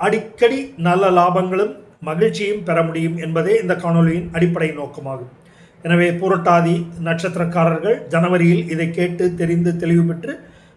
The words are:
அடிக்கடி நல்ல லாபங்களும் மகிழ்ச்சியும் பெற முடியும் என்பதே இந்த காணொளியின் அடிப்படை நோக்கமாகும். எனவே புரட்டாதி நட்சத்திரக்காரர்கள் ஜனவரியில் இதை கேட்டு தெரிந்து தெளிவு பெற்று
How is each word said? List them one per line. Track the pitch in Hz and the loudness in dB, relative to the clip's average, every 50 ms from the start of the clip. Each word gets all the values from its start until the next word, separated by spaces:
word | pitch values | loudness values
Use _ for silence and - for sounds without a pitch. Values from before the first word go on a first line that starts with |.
அடிக்கடி | 170 208 214 220 214 - - - 240 233 269 269 269 - - | 0 0 0 0 -4 -6 -2 2 2 2 2 0 -6 -8 -8
நல்ல | 165 165 180 180 190 196 190 | -4 0 2 2 4 4 4
லாபங்களும் | 180 175 175 180 175 190 185 180 185 190 208 220 - - - - - - | 4 4 4 4 2 2 0 0 0 -2 -2 -2 -4 -10 -18 -20 -20 -12
மகிழ்ச்சியும் | - 156 156 170 214 220 165 - 208 196 208 208 | -8 -6 0 2 2 2 2 0 -4 -4 -4 -4
பெற | 170 180 165 170 | -4 -4 -4 -4
முடியும் | 165 160 160 165 165 165 170 | -4 -4 -4 -4 -4 -4 -4
என்பதே | 170 165 165 160 165 165 190 220 226 | -6 -6 -4 -2 -2 0 0 -2 -2
இந்த | 180 180 180 | -2 -4 -4
காணொளியின் | 170 180 170 165 170 165 165 165 180 170 - | -4 -2 0 2 2 2 2 0 -2 -6 -6
அடிப்படை | - 165 180 175 170 170 165 156 | -2 0 0 0 0 -2 -4 -4
நோக்கமாகும். | 151 - 113 - - - 135 135 135 123 123 - - _ - - _ - - - _ _ - | -4 -8 -10 -12 -12 -12 -12 -10 -10 -12 -12 -16 -20 _ -20 -20 _ -20 -20 -20 _ _ -2
எனவே | 165 175 170 175 175 | 2 2 4 4 2
புரட்டாதி | 170 175 190 190 190 175 - 180 175 170 165 170 170 170 - - - - | 0 0 0 0 0 2 4 4 4 4 4 2 0 0 -2 -6 -10 -8
நட்சத்திரக்காரர்கள் | 165 165 165 165 - 180 170 175 170 165 165 175 165 165 160 156 156 208 240 - - 135 | -4 -4 -4 -2 -2 -4 -2 -2 -4 -2 0 2 2 2 2 0 0 0 0 -2 -2 -2
ஜனவரியில் | 151 165 175 180 180 175 170 170 175 165 - - | 0 2 2 4 4 4 4 4 4 4 0 -2
இதை | 160 160 165 170 | -4 -4 -4 -4
கேட்டு | 165 180 180 180 175 170 180 180 175 | -2 -2 -2 -2 -2 0 -2 -2 0
தெரிந்து | 170 165 165 170 170 170 175 170 | -2 -2 0 0 0 0 0 0
தெளிவு | 170 175 165 170 170 165 | -2 0 2 4 4 4
பெற்று | 165 170 165 - 277 - - - - - - - _ _ | 2 -2 -4 -8 -10 -12 -12 -14 -20 -20 -20 -20 _ _